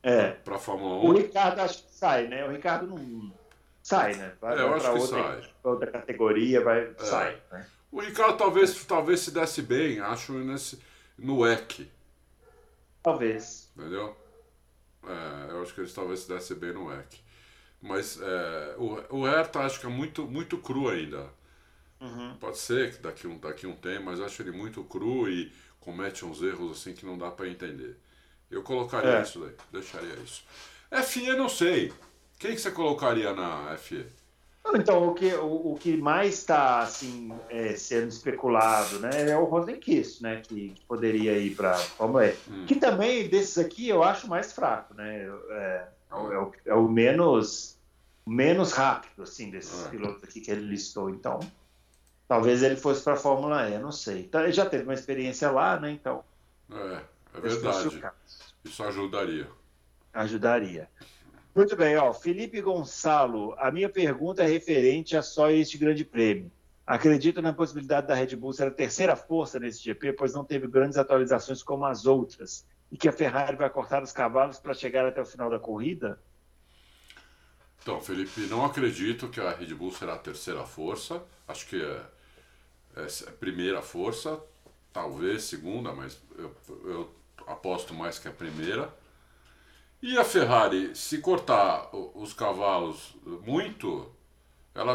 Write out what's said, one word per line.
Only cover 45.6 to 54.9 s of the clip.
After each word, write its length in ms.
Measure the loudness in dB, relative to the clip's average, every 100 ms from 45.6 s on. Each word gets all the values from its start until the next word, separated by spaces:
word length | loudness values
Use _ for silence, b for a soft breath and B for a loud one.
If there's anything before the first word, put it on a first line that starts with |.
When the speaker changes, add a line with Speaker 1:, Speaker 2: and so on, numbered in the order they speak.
| -4 -4 -6 _ _
Speaker 1:
é 40 |
o, 180 | -8 -4
Speaker 2:
É. 20 |
Speaker 1:
é 40 | -4
o, 140 | -4 -6 2
é 80 |
o 140 | 6 6
menos, 880 | 8 6 6 6 6 4 -6 -12 _ _ _ _ _ -4
menos 460 | 2 4 4 2
rápido, 500 | 2 2 2 -6 -16
assim, 260 | -16 -14 -12
desses 340 | -12 -12 -10
Speaker 2:
É. 60 | -10
Speaker 1:
pilotos 340 | -6 -8 -8
aqui 160 | -16 -16
que 100 | -6
ele 120 | -6
listou. 480 | -4 -6 -6 -6 -6
Então, 300 | -6 -6 -6 -8 _ _ _ _ _ _ _ _
talvez 360 | 4 6 6
ele 140 | 4 4
fosse 280 | 0 2
pra 120 | 2 2
Fórmula 520 | 2 2 2 0 0
E, 100 | -4
não 140 | -6
sei. 280 | -8 -8 -8
Então, 200 | -2 0
ele 120 | 2
já 120 | 2
teve 200 | 2 0
uma 100 | -4